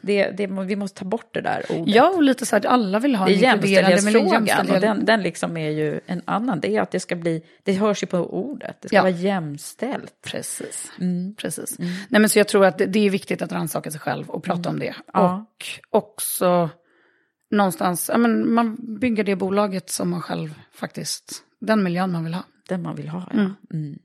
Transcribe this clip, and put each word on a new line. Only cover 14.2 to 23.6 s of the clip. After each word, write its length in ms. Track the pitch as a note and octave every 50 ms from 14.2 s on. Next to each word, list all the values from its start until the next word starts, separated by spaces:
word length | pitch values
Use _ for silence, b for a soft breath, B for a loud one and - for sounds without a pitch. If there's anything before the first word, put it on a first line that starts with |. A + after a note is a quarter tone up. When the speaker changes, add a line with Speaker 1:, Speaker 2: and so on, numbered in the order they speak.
| - -
Speaker 2:
och 140 | - - -
prata 240 | F3+ F3 F3+ E3+ D#3+
Speaker 1:
Mm. 40 | C3
Speaker 2:
om 40 | D3
det. 160 | - - - - - - -
Speaker 1:
Ja. 340 | - F#3 F3+ F3+ F#3+ A3 _ _ _ - - - - - _
Speaker 2:
Och 120 | - A3 -
också 680 | - _ - - - - - F#3+ F#3 F3+ F3 E3+ D#3+ - _ _ _ _ _ _ _ _ _ _ _ _ _ _ _
någonstans, 600 | - G#3 G3+ F#3+ F3 - G3+ F#3+ F3 E3 - - -
ja, 60 | A#3
men 340 | A#3 A#3 A3 A3 A3 A#3 A#3
man 460 | A3+ A#3 A3+ G#3+ A#3+ - - A3 G#3
bygger 240 | G3+ B3 A3+ G3+ G#3
det 120 | F#3+ G3+
bolaget 540 | F#3 G3+ F#3+ F#3+ G3+ G#3 G#3 F#3+ F#3 E3+ -
som 200 | - - - F3
man 120 | F3 F3 D#3
själv 320 | - F#3+ E3+ E3 D#3 D3+ - - _ _
faktiskt, 580 | - - - - - - - - - _ - - - _ _ _ _
den 220 | - G3 A3 A3 G3
miljön 300 | F3+ E3+ F3 F#3 G3 F3
man 120 | E3 E3
vill 100 | D#3+ E3
ha. 100 | F3+ - _ _ _ _ _
Speaker 1:
Den 140 | F#3 F#3+ E3+
man 140 | D#3+ -
vill 120 | D3 C#3+ D3+
ha, 140 | D#3 F3 F3+ -
ja. 80 | - A#3
Speaker 2:
Mm. 140 | G#3 F#3+ G3 -